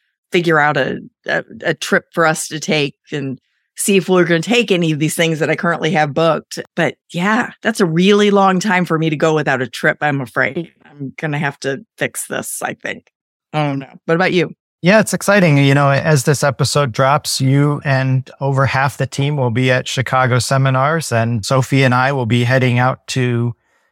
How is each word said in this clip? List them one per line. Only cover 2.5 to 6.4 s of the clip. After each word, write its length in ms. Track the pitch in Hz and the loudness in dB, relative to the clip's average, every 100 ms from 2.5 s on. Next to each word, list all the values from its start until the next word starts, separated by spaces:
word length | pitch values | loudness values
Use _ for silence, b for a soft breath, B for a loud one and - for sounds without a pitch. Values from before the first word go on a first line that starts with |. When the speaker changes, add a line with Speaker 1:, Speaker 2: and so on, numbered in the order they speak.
| 160 | -8
Speaker 1:
take 340 | - 156 139 - _ | -4 -2 -2 -6 _
and 300 | 147 139 131 _ _ _ - | -8 -8 -10 _ _ _ -6
see 200 | - 196 | 0 2
if 120 | 180 | 4
we're 160 | 185 | 2
gonna 160 | 170 170 | 2 0
take 300 | 160 240 202 | 0 0 2
any 220 | 180 165 | 0 0
of 80 | 151 | 0
these 160 | 156 - | -2 0
things 240 | 165 156 | -2 0
that 100 | 151 | -2
I 60 | 156 | -2
currently 340 | 175 160 156 | -2 -2 -2
have 220 | 156 151 | 0 0
booked. 460 | 135 165 156 | 0 0 0